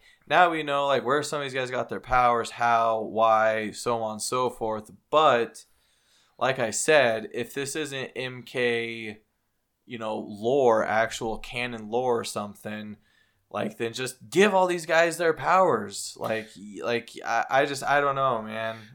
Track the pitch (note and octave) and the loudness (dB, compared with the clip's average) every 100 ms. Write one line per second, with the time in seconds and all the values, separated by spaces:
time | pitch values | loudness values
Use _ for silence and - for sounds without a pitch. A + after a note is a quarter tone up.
0 | _ _ - D3+ F3 E3 D3 C#3+ C#3+ C3+ | _ _ 0 4 4 2 -2 0 2 2
1 | A2 D3 C#3+ D3+ C#3 C3 B2+ B2+ A#2+ - | 2 0 0 -4 -4 -4 -4 -4 -6 -8
2 | - B2+ B2 A#2+ A2+ - A#2 A#2 A2+ A2 | 0 2 4 2 -2 -2 2 2 2 0
3 | G#2+ A2 A2+ A2 A2 A2 G#2+ F#2 - A#2 | -2 2 4 6 4 0 -4 -6 -4 -2
4 | A2 G#2+ - B2+ B2+ - A2+ G#2+ - - | -4 -6 -4 -2 -2 -2 -4 -4 -8 -20
5 | _ D3 D#3 A#2+ A2+ - - _ _ _ | _ 4 6 6 2 -6 -20 _ _ _
6 | _ _ _ - C3 C3 A2+ G#2+ - D#3 | _ _ _ -4 -2 0 -2 0 4 6
7 | B2 A2 - F#2+ A#2+ - C3+ D#3+ D3 C3+ | 6 2 -4 -8 -8 -8 -6 -6 -6 -8
8 | B2+ - B2+ B2+ A#2 C3+ B2 A#2 A#2 A2+ | -8 -8 -8 -10 -8 -2 0 0 -4 -8
9 | A2+ G#2 _ _ _ _ _ _ - A#2 | -10 -12 _ _ _ _ _ _ -14 -10
10 | A2+ G#2+ - G#2 A2 C#3 B2 A2 - G#2+ | -6 -6 -8 -4 2 4 6 6 4 2
11 | A2+ - A#2 G#2+ - A#2+ B2 A#2 G#2+ A#2 | 0 -2 -6 -6 -8 -8 -8 -8 -6 -2
12 | B2+ A#2 A2 - G#2 G2+ G#2+ G#2+ G#2+ G#2 | 0 0 -2 -8 -8 -10 -12 -10 -12 -16
13 | _ _ _ _ _ G2+ G#2 - A#2 A#2 | _ _ _ _ _ -6 -6 -4 -6 -6
14 | B2+ - A2+ D3+ G#3 F#3+ F#3 F3 D#3+ D#3+ | -8 -10 -2 2 4 4 2 0 0 2
15 | E3+ D#3+ E3+ D#3 D3 F3+ F#3 A#2 G2+ G2 | 2 2 0 0 2 4 4 2 -2 -10
16 | - - A2+ A2 G#2+ - G#2 F#2 C2+ A#2+ | -12 -8 -4 -4 -6 -14 -16 -8 -4 -4
17 | - - - A#2 - C3+ C#3+ C3+ - C#3+ | -4 -10 -4 -2 2 2 2 -2 0 2
18 | C#3+ C#3 C3+ A#2 G#2+ A2 A2+ A2+ A2 | 2 0 0 0 -4 -6 -6 -8 -14